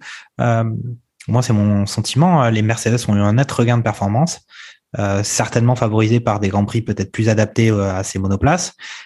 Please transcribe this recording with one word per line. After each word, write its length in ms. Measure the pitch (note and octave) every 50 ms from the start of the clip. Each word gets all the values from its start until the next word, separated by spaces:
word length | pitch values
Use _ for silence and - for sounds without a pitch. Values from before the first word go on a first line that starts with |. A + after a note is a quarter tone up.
| - - - - - _ _ -
euh, 240 | B2 A#2+ A#2 A2+ A2+ A2+ A2 A2+ A2 A#2+ A#2+ A#2 _ _ _ _ - -
moi, 140 | G#2+ B2
c'est 100 | A#2+ -
mon 340 | A2+ G#2 G#2 G#2 G#2 G2+ G2+
sentiment, 600 | G2+ - - A2+ - - C3 D#3+ F#3 F3 D3+ B2+
euh, 60 | A#2
les 100 | A2 A2
Mercedes 420 | A2 G#2+ A2+ - - A2+ A#2 B2 - -
ont 80 | G#2 G2+
eu 40 |
un 120 | G#2 G#2 G#2
net 180 | B2+ C#3+ C#3
regain 260 | - - A#2+ A#2 A#2+ A#2+
de 60 | A2+
performance, 560 | A2 G2+ - G2+ G2 G#2+ A#2+ D#3 E3+ - - _ _ - - - - - _ _ _ - -
euh, 240 | G#2 G2 G2 G2+ G#2
certainement 520 | - - - C3 - - A#2+ A#2 B2 B2
favorisés 460 | A#2 A#2 G#2+ G#2+ A2 A2 G#2+ A#2 A#2
par 180 | A#2 A#2 G#2 G2+
des 80 | G#2 F#2+
Grands 180 | F#2 G#2 G2+
Prix 160 | G2+ - A#2
peut-être 300 | - - G#2 - G2 F#2+
plus 160 | - - A2 A2+
adaptés, 420 | A2 G#2+ G#2+ G#2 - - A2+ A2
euh, 240 | G#2+ G2+ G2 G2 F#2
à 100 | F#2 F#2+
ces 140 | - - -
monoplaces. 580 | F#2+ G2 G2 G2 - C#3 E3 F3 - - - _ - - - - -